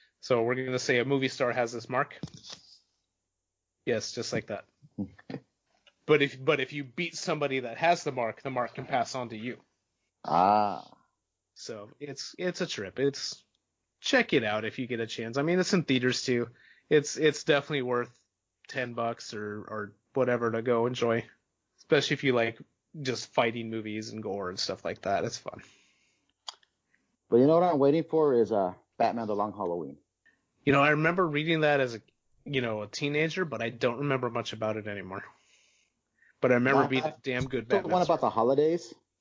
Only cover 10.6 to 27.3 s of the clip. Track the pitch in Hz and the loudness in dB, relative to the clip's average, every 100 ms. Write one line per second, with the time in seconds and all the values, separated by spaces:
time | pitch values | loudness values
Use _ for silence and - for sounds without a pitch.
10.6 | 104 80 - - _ _ _ _ _ - | 4 -2 -12 -20 _ _ _ _ _ -18
11.6 | - 110 104 - 147 147 - - 180 175 | -14 -14 -16 -14 -14 -12 -12 -6 -4 -4
12.6 | 175 - 95 - 139 135 - - _ _ | -4 -6 -6 -2 0 0 -6 -10 _ _
13.6 | _ _ _ _ - 262 233 151 107 107 | _ _ _ _ 0 2 4 2 2 -2
14.6 | 107 - 120 117 113 - 113 131 151 180 | -4 -6 -6 -4 -4 -6 -6 -2 2 2
15.6 | 175 190 147 131 127 120 - 120 120 - | 2 2 2 2 2 0 0 0 -2 -8
16.6 | _ _ - 156 143 123 156 139 - 143 | _ _ 2 2 2 2 2 2 2 2
17.6 | - 147 123 123 120 _ _ _ _ _ | 2 -4 -2 -2 -4 _ _ _ _ _
18.6 | - 135 123 117 117 117 - 110 104 107 | -10 -6 -4 -2 -4 -4 -10 -10 -8 -8
19.6 | - 107 104 - _ 139 123 123 117 113 | -8 -8 -10 -12 _ 0 2 2 2 0
20.6 | 117 117 120 127 117 113 - _ _ _ | 2 2 2 0 2 2 -2 _ _ _
21.6 | _ _ - 151 135 143 135 120 113 - | _ _ 2 2 2 0 2 2 2 -4
22.6 | - _ _ 160 131 117 - - 117 120 | -14 _ _ -8 -4 -4 -2 0 2 0
23.6 | 113 113 107 107 110 110 104 98 90 95 | -6 -6 -6 -8 -8 -8 -6 -6 -6 -4
24.6 | - 92 85 - 92 95 110 - - - | -6 -6 -6 -6 -2 -2 -2 -6 -10 -14
25.6 | - _ _ _ _ _ _ _ - - | -16 _ _ _ _ _ _ _ -18 -18
26.6 | _ _ _ _ _ _ _ | _ _ _ _ _ _ _